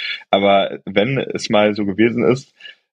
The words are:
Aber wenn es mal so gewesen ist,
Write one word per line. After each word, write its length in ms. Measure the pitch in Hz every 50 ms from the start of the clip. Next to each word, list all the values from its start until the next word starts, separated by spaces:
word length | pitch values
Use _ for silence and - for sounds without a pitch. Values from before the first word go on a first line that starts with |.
| - - - - - _
Aber 500 | - 98 98 101 98 98 92 - - 71 -
wenn 320 | 98 95 98 104 127 139
es 320 | 127 - - - - - -
mal 260 | 110 104 104 107 104
so 120 | 110 104
gewesen 360 | 101 92 98 110 120 113 120
ist, 300 | 110 80 127 139 - _ _ _ - - - _ _ _